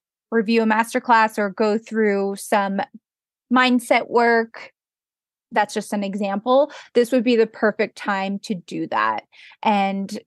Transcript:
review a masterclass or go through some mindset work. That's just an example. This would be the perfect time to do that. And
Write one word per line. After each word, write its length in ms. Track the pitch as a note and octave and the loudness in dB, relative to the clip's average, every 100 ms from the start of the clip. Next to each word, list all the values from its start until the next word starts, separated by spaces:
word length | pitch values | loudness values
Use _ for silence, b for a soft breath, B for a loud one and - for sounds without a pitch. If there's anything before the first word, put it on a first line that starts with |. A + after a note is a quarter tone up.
| _ _ - | _ _ -4
review 300 | A3+ G#3 A3+ | 0 2 2
a 40 | A3 | 2
masterclass 720 | A3 A3+ - - A3+ A3 A3 | 2 0 -2 2 4 4 0
or 120 | G#3 | -4
go 280 | F#3 G#3+ G#3+ | 0 0 0
through 580 | A3+ A3 G#3+ G3 G3 G3 | -2 -2 0 0 -2 -6
some 420 | - G#3+ G3 G3 - - _ _ _ _ - | -2 0 0 -4 -8 -12 _ _ _ _ -2
mindset 580 | B3 B3+ B3 - B3 - | 2 4 2 2 0 2
work. 640 | A#3 A#3 A3+ A3+ - - _ _ _ _ _ _ _ - | 2 4 2 0 -8 -20 _ _ _ _ _ _ _ -6
That's 240 | A3+ G#3 G#3+ | -2 -2 -4
just 180 | - | -6
an 100 | G#3 | -6
example. 640 | G3 G3 G3 G3+ B3 C4 D4 B B A#3+ | -4 -4 -4 -4 2 2 2 B B 0
This 180 | A#3+ | 2
would 100 | C4 | 2
be 140 | A3+ A#3 | 2 2
the 100 | A3 | 2
perfect 500 | - G#3+ - G#3 - | 0 -2 0 -4 -6
time 420 | A3 G3 G3 G3 | -6 -4 -4 -6
to 160 | - F#3 | -6 -8
do 320 | - D#3+ D#3+ | -8 -8 -4
that. 360 | A2 A2 G#2+ - B B B | 0 0 -2 -8 B B B
And 560 | A3 G#3 G3 G3 G3 G#3 | 0 0 0 -4 -8 -10